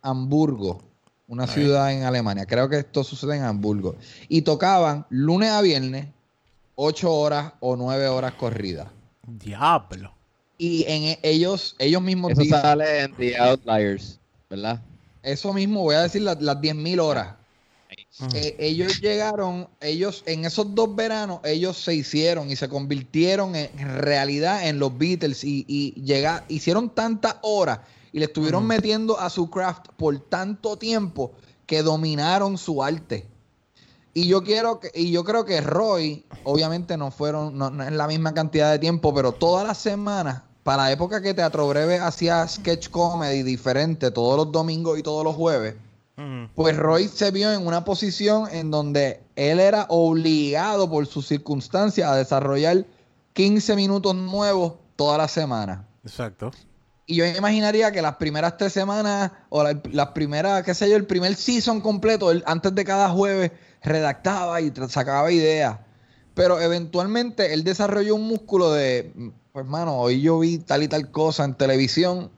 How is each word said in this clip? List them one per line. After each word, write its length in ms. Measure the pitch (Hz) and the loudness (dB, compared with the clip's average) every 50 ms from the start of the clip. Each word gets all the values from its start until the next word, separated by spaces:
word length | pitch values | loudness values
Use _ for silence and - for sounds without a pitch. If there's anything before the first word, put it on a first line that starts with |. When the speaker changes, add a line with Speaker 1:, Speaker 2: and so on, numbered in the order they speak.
| - | -4
Speaker 1:
Hamburgo, 760 | 135 131 131 127 131 147 151 160 147 135 107 98 92 87 92 - _ _ _ _ _ _ _ _ | -4 -4 -2 -2 0 2 2 2 2 0 -2 -4 -6 -6 -6 -12 _ _ _ _ _ _ _ _
una 180 | - 117 123 127 | -12 -8 -6 -6
Speaker 2:
Ok. 40 | 123 | -4
Speaker 1:
ciudad 400 | - 147 147 143 143 139 139 139 135 | -2 0 2 4 4 4 2 0 0
en 100 | 135 131 | -2 -2
Alemania. 420 | 127 127 123 113 107 98 98 98 | 0 0 0 0 -2 -2 -4 -4
Creo 240 | 95 110 117 131 135 | -2 0 0 2 2
que 80 | 147 | 0
esto 260 | 147 143 - - 147 139 | -2 -4 -2 -4 -4 -4
sucede 340 | - - 131 - 143 147 | -4 -6 -8 -6 -4 -4
en 60 | 143 135 | -2 -2
Hamburgo. 520 | 117 107 101 101 107 104 104 92 92 85 - - - - - - - | -2 -2 -2 0 0 -2 0 -2 -6 -8 -8 -16 -20 -20 -20 -8 0
Y 120 | - 165 151 | 0 2 4
tocaban 640 | - 151 - 190 185 196 185 170 156 147 147 147 _ | 2 2 2 2 4 4 4 4 2 0 -4 -6 _
lunes 400 | 123 127 139 156 170 185 214 220 | -2 0 2 2 2 2 2 2
a 120 | 214 208 | 2 4
viernes, 460 | 208 185 156 135 131 131 131 135 143 143 - _ _ _ _ _ _ _ _ _ _ _ _ | 4 4 2 2 -2 -4 -6 -8 -10 -12 -18 _ _ _ _ _ _ _ _ _ _ _ _
ocho 360 | - 139 156 151 - 190 175 160 | -2 -2 -2 -2 0 0 0 2
horas 400 | 151 151 151 147 147 147 156 - _ | 2 2 0 0 -2 -4 -6 -12 _
o 160 | - 127 127 | -4 -4 -2
nueve 320 | 123 123 127 131 135 139 | -2 -2 -2 -2 0 0
horas 260 | 135 131 127 131 127 120 | 0 0 -2 -2 -6 -6
corridas. 540 | - 131 117 110 104 104 95 87 76 - - - - _ _ _ _ - | -4 -6 -4 -4 -4 -6 -6 -6 -8 -10 -14 -18 -20 _ _ _ _ -20
Speaker 2:
Diablo. 880 | 117 120 107 - 104 101 104 139 160 170 147 101 - 92 95 98 95 - _ _ _ _ _ _ _ _ | -18 -18 -16 -14 -14 -6 0 2 2 2 2 0 -6 -18 -16 -18 -20 -20 _ _ _ _ _ _ _ _
Speaker 1:
Y 260 | _ 165 170 170 160 - | _ -4 -2 0 0 0
en 160 | - 156 156 151 | 0 -2 -2 -2
e-, 160 | 156 160 - - | -4 -4 -2 0
ellos, 520 | 156 156 160 170 180 196 185 - - - _ | 2 2 2 2 2 0 -4 -6 -10 -6 _
ellos 220 | 131 143 165 185 | 2 2 2 2
mismos 300 | 185 185 185 185 180 175 | 2 0 -2 -2 0 2
Speaker 3:
Eso 100 | - 135 | 4 4
Speaker 1:
dicen 200 | 147 151 151 147 | 4 4 4 4
Speaker 3:
sale 400 | 143 147 147 147 151 156 151 147 139 | 6 4 4 4 4 2 2 0 0
en 100 | 139 139 | -2 -4
The 220 | - 127 123 120 | -2 -2 -2 2
Outliers, 840 | 120 123 123 131 131 _ 117 110 110 104 101 98 95 - - - _ _ _ _ _ _ _ | 4 4 4 4 4 _ 0 2 2 2 2 -2 -4 -8 -14 -18 _ _ _ _ _ _ _
¿verdad? 320 | 95 98 101 110 117 117 113 - - - _ _ _ _ - | -12 -8 -6 -6 -6 -8 -10 -18 -20 -20 _ _ _ _ -8
Speaker 1:
Eso 300 | 135 139 143 - 202 196 | -6 -6 -4 -4 -4 -2
mismo, 280 | 196 196 202 214 202 | 0 0 0 0 0
voy 140 | 185 156 147 | 2 2 4
a 60 | 156 | 4
decir 200 | 170 170 - 202 208 | 2 2 0 -2 -2
la-, 140 | 196 170 147 | -2 -2 -2
las 200 | 147 151 139 139 | -2 -2 -2 0
diez 140 | 147 160 151 | -2 -4 -4
mil 240 | 151 151 170 180 180 | -4 -4 -2 0 0
horas. 360 | 165 156 143 123 98 92 101 _ _ _ _ _ _ _ _ _ _ _ 98 - - _ _ - | 2 2 0 -2 -4 -6 -12 _ _ _ _ _ _ _ _ _ _ _ -20 -20 -20 _ _ -12
Speaker 2:
Ujú. 100 | 135 127 123 | -8 -6 -4
Speaker 1:
Eh, 200 | 147 147 151 151 - | -4 -4 -6 -6 -4
ellos 400 | 151 156 160 160 185 190 190 - | -4 -2 -2 0 -2 -2 -2 -2
llegaron, 680 | 202 208 208 208 214 214 214 208 196 185 180 180 180 - _ _ | -2 -2 0 0 -2 -2 -4 -4 -4 -4 -6 -8 -10 -14 _ _
ellos 440 | 143 151 156 170 190 202 190 - - | -8 -6 -4 -2 -4 -4 -4 -8 -8
en 180 | 165 165 160 160 | -6 -6 -4 -4
esos 300 | 165 156 - 208 208 202 | -4 -2 -2 -4 -2 0
dos 180 | 226 226 220 202 | 0 0 0 0
veranos, 440 | 208 220 226 220 214 208 196 180 170 - | -4 -4 -4 -4 -4 -6 -6 -8 -6 -4
ellos 340 | 151 151 160 175 185 175 | -2 -2 0 0 -2 -4
se 180 | - - - 170 | -6 -4 -2 -2
hicieron 540 | 156 135 - - 151 156 170 175 165 147 139 | -2 -2 -2 -2 2 2 2 2 0 -4 -6
y 40 | 139 | -6
se 120 | - - 127 | -6 -6 -6
convirtieron 840 | 139 139 139 139 143 139 131 - - 156 170 180 196 196 196 190 180 | -4 -6 -4 -4 -4 -6 -6 -4 0 2 2 4 2 0 0 -2 -4
en, 140 | 156 147 - - 143 | -6 -6 -8 -10 -10
en 180 | 139 139 131 131 | -8 -6 -4 -2
realidad 680 | 143 143 143 139 135 143 143 143 156 175 196 202 180 | 0 0 2 2 0 0 -2 0 0 0 0 0 -2
en 120 | 160 151 143 | -2 0 0
los 180 | 143 135 127 | 0 -2 0
Beatles 460 | 120 151 170 180 165 175 147 131 - - | 0 0 0 0 0 -2 -4 -4 -4 -6
y, 220 | 143 143 139 135 | -4 -4 -4 -4
y 260 | - 143 143 143 135 - - | -4 -4 -4 -4 -4 -6 -8
llega-, 420 | 139 135 143 135 139 156 165 170 - - | -2 0 0 2 2 0 -2 -4 -8 -8
hicieron 400 | 156 151 - 165 170 208 247 226 | -8 -4 0 0 0 0 0 -2
tantas 480 | - - 220 226 226 214 - 220 208 - | -4 -2 -2 -2 -2 0 0 -2 -2 -2
horas 380 | - 214 214 202 185 139 123 - - - _ _ _ _ | -4 -2 2 2 2 2 0 -4 -6 -20 _ _ _ _
y 80 | - 151 | -4 -4
le 60 | 156 | -4
estuvieron 380 | 147 - 160 156 151 165 185 214 | -2 0 -2 0 2 2 0 2
Speaker 2:
Ujú. 40 | |
Speaker 1:
metiendo 520 | 220 226 214 208 214 214 220 220 220 220 196 | 2 0 0 2 0 0 0 0 0 -2 -2
a 100 | 185 175 | -2 -4
su 200 | - 190 170 165 | -2 -2 -4 -2
craft 380 | - 190 185 185 170 - - - _ | -2 -2 -2 -2 -4 -6 -14 -20 _
por 220 | - 165 156 143 139 | -2 0 0 0 -2
tanto 580 | 139 _ - 175 190 202 208 196 - 220 208 | -4 _ -6 -4 -4 -6 -8 -6 -6 -6 -6
tiempo 540 | 202 - 220 226 220 202 175 - - 131 120 - - _ _ _ _ _ | -4 -2 -2 0 0 0 -2 -4 -6 -6 -6 -8 -18 _ _ _ _ _
que 160 | - 156 156 151 | -2 0 2 2
dominaron 720 | 160 156 156 160 160 151 147 147 165 185 196 202 196 196 | 2 2 2 0 -2 -2 0 0 2 2 2 2 0 -2
su 260 | 175 - - 160 139 135 | -4 -4 -4 -2 -2 0
arte. 420 | 139 160 160 - - 120 101 92 - _ _ _ _ _ _ _ _ _ _ _ _ _ _ _ _ _ | -2 -2 -4 -6 -8 -8 -8 -8 -14 _ _ _ _ _ _ _ _ _ _ _ _ _ _ _ _ _
Y 140 | 165 175 | -2 2
yo 160 | 175 190 196 180 | 4 2 2 2
quiero 380 | 202 208 220 226 233 226 - | 2 0 0 2 -2 -2 -4
que, 100 | - 160 - | -8 -12 -4
y 160 | 160 170 175 | -4 -2 0
yo 120 | 170 170 170 | 0 -2 0
creo 220 | 190 214 233 220 | 0 0 -2 0
que 160 | 202 190 156 | 0 -2 -2
Roy, 640 | 143 143 147 170 220 220 202 175 156 156 151 147 - _ - - - | 0 0 0 0 2 2 0 0 0 -4 -6 -8 -14 _ -20 -10 -4
obviamente 540 | 135 143 151 160 160 165 175 175 170 175 | -2 0 0 0 0 -2 -4 -6 -6 -6
no 140 | 160 147 139 | -6 -6 -8
fueron, 460 | - - 147 151 151 151 151 151 135 | -6 -4 -4 -4 -2 -4 -6 -6 -4
no, 120 | 139 135 135 | -4 -4 -4
no 120 | 131 147 135 | -4 -6 -8
es 100 | 135 156 | -6 -2
la 140 | 151 147 | -2 -2
misma 260 | 151 156 160 160 160 151 | -2 -2 0 -2 0 0
cantidad 360 | 165 160 151 - 156 151 151 | -2 -2 0 2 4 4 4
de 80 | 151 | 4
tiempo, 360 | 147 151 160 170 165 - 151 139 | 4 2 2 0 2 2 2 2
pero 160 | 143 131 127 | 4 2 2
todas 340 | 113 - 170 165 180 185 202 | 0 2 2 2 2 2 0
las 120 | 214 208 | -2 -4
semanas, 640 | - - 214 202 202 208 208 202 196 170 143 127 131 - _ _ _ _ | -2 -2 -2 -2 -2 -2 -2 -2 -2 -2 -4 -4 -6 -10 _ _ _ _
para 200 | 143 135 139 135 | 0 2 2 4
la 80 | 135 | 2
época 300 | 135 143 175 180 214 214 | 2 0 0 -2 -2 -2
que 120 | 190 196 190 | -2 -2 0
Teatro 320 | 180 170 160 160 156 147 143 | 2 0 0 2 2 0 2
Breve 280 | 139 147 156 165 175 | 2 2 2 2 2
hacía 480 | 175 175 170 151 - 175 170 170 170 165 | 2 0 -2 -2 0 0 2 2 2 0
sketch 440 | 165 - - - 175 170 165 - - | -2 -4 -6 -2 -2 -2 -2 -4 -6
comedy 520 | - 170 170 170 175 170 156 143 139 139 | -2 0 0 0 0 -2 -2 -2 -2 -2
diferente 680 | 131 131 131 120 - 131 127 135 151 165 165 156 135 127 | 0 -2 -4 -2 -2 0 2 2 2 0 0 0 0 0
todos 240 | - 120 117 120 135 | 0 2 2 4 4
los 160 | 147 160 156 | 2 2 2
domingos 480 | 151 160 160 165 160 160 165 165 156 151 | 0 -2 -2 0 -4 -4 -2 -2 -2 -2
y 20 | |
todos 220 | 151 160 151 151 156 | -2 -4 -4 -2 -2
los 100 | 160 151 | -2 -2
jueves, 420 | 147 165 165 156 127 110 110 110 110 - - _ _ _ _ _ | 0 0 2 2 2 -2 -4 -8 -10 -20 -20 _ _ _ _ _
Speaker 2:
Ujú. 320 | - 147 143 131 123 117 110 - | -16 -12 -12 -10 -12 -12 -12 -4
Speaker 1:
pues 200 | - 160 160 156 | 0 2 2 2
Roy 320 | 151 151 156 160 170 196 | 2 2 2 2 2 2
se 240 | 208 - - 208 202 | 0 -2 -2 -2 0
vio 220 | 190 196 202 214 214 | 0 0 0 0 0
en 120 | 202 180 | -2 -2
una 200 | 170 165 175 170 | -2 -2 -2 -2
posición 640 | 202 190 170 214 202 170 - 208 202 214 220 220 202 | -2 -4 -2 -2 -4 -4 0 2 2 2 2 0 -4
en 180 | 165 165 160 156 | -6 -6 -4 -2
donde 520 | 151 151 147 147 143 143 143 131 - - - _ _ | -2 -2 -2 0 0 0 0 0 -2 -6 -16 _ _
él 240 | - 143 143 160 180 | -2 0 2 4 6
era 240 | 190 196 220 214 202 | 4 4 4 2 0
obligado 1000 | - 170 170 165 165 160 165 160 160 156 151 147 143 143 151 180 214 214 202 190 170 | 2 4 4 4 4 4 2 4 4 4 4 2 2 0 0 0 0 2 0 0 2
por 180 | 160 151 147 | 0 -2 -2
sus 180 | 139 - 147 135 | -2 -4 -8 -4
circunstancias 840 | - 147 143 147 - 147 139 - - - 185 202 214 - - 180 147 | -2 -4 -4 -2 -4 -4 -4 -4 -2 0 2 2 2 2 2 2 2
a 40 | 139 | 2
desarrollar 680 | 135 131 - 143 135 139 139 139 139 151 160 175 190 - - _ _ _ _ _ _ _ _ | 2 2 2 0 0 2 2 0 2 2 4 4 2 2 0 _ _ _ _ _ _ _ _
quince 460 | _ - 190 196 208 214 202 - 214 | _ 2 4 4 4 4 4 2 0
minutos 360 | 202 196 196 196 202 185 196 185 | 2 2 0 0 0 0 0 -2
nuevos 600 | 185 185 185 190 202 208 202 196 190 175 165 165 - _ _ _ | -2 -4 -4 -2 0 0 2 2 2 0 -2 -4 -10 _ _ _
toda 200 | - 143 147 147 | 0 0 2 2
la 120 | 151 156 151 | 2 0 0
semana. 580 | - 170 156 143 123 113 104 98 92 95 101 _ _ _ _ | 0 -2 -2 -2 -2 -4 -4 -6 -8 -10 -12 _ _ _ _
Speaker 2:
Exacto. 480 | 107 - - 123 110 92 _ 107 120 - - - _ _ _ _ _ _ _ _ | -18 -10 -10 -10 -10 -8 _ -12 -12 -12 -14 -20 _ _ _ _ _ _ _ _
Speaker 1:
Y 80 | - 165 | -2 0
yo 100 | 165 165 | 2 2
imaginaría 680 | 175 170 185 202 208 214 214 214 208 208 214 220 214 | 2 0 0 0 2 2 2 2 2 2 4 2 2
que 100 | 202 185 | 2 0
las 160 | 160 151 143 | -2 -2 -2
primeras 400 | - 160 151 147 151 160 170 170 | -2 -4 -4 -2 0 -2 -2 0
tres 140 | - 202 196 - | -2 -4 -2 0
semanas, 580 | 196 190 196 202 214 214 208 202 202 196 185 - - _ _ | -2 -2 -2 -2 -2 -2 -2 0 0 -2 -4 -4 -10 _ _
o 140 | - 151 147 | 0 2 2
la, 180 | 147 147 147 147 131 | 2 0 -2 -6 -4
las 180 | 120 147 143 - | -2 -2 -2 0
primeras, 540 | - 156 151 143 147 151 160 196 196 190 180 | -2 -4 -4 -2 -2 -2 0 2 0 0 0
qué 100 | - 180 | -2 -2
sé 140 | - 208 202 | 2 4 4
yo, 60 | 214 | 4
el 80 | 214 196 | 4 4
primer 280 | 202 196 180 180 185 196 | 2 0 0 0 0 -2
season 440 | - - - 247 233 208 240 226 214 | -2 0 0 0 0 0 0 -2 0
completo, 480 | 202 220 208 196 190 220 226 202 196 175 | 0 -2 -2 2 2 2 2 4 4 2
él 140 | 165 175 165 | 2 2 2
antes 300 | - 165 165 - 196 190 | -2 -2 0 0 0 0
de 100 | 202 196 | 0 0
cada 240 | - 196 196 202 190 | 0 2 2 4 4
jueves 420 | 175 185 196 202 196 190 185 165 170 - - _ _ _ - | 4 2 2 2 2 0 0 -2 -2 -8 -20 _ _ _ -2
redactaba 800 | 151 156 156 156 147 135 - - 190 196 196 185 175 170 170 | 0 0 2 2 0 -2 -2 -2 -2 -2 0 -2 -2 -2 0
y 80 | 160 151 | -2 -2
tra-, 180 | 120 127 131 123 | -4 -6 -10 -4
sacaba 420 | - 147 127 139 139 139 147 165 | -2 -2 0 0 2 2 4 4
ideas. 480 | 175 170 156 156 156 156 147 120 107 104 - _ _ _ _ _ _ _ _ _ _ | 4 4 4 4 4 4 2 0 -2 -4 -12 _ _ _ _ _ _ _ _ _ _
Pero 260 | - 180 180 180 160 | 2 4 4 4 4
eventualmente 920 | 170 170 170 175 170 160 165 180 180 196 214 233 240 247 220 - 202 165 156 | 4 2 2 0 -2 -2 -2 -2 0 0 0 0 -2 -2 0 0 0 2 2
él 100 | 156 160 | 0 0
desarrolló 520 | 180 190 170 208 202 196 208 202 208 214 | 0 0 0 0 0 2 0 2 2 0
un 120 | 214 214 | 0 0
músculo 440 | 220 226 214 - - 202 190 180 165 | -2 -4 -4 -4 0 2 4 4 4
de, 400 | 151 147 139 131 127 120 120 - - - 120 113 117 - _ _ | 4 4 2 2 0 0 -2 -6 -12 -14 -14 -14 -14 -18 _ _
pues, 140 | _ 139 135 | _ -12 -8
mano, 320 | 131 143 160 170 165 143 | -6 -6 -4 -4 -2 -2
hoy 240 | 127 120 123 127 131 | 0 0 2 2 2
yo 180 | 143 165 165 160 | 4 4 4 4
vi 200 | 165 165 170 160 | 2 2 0 -2
tal 240 | 165 - 143 143 151 | -2 0 0 0 2
y 40 | |
tal 220 | 143 151 156 147 139 | 0 0 -2 -4 -4
cosa 320 | - 151 156 160 151 - 151 | -2 0 0 0 2 0 -2
en 120 | 135 127 | -2 0
televisión 720 | - 139 135 131 131 135 123 - 156 175 180 180 185 175 - - | 0 2 4 4 4 2 2 2 2 2 2 0 -4 -8 -12 -16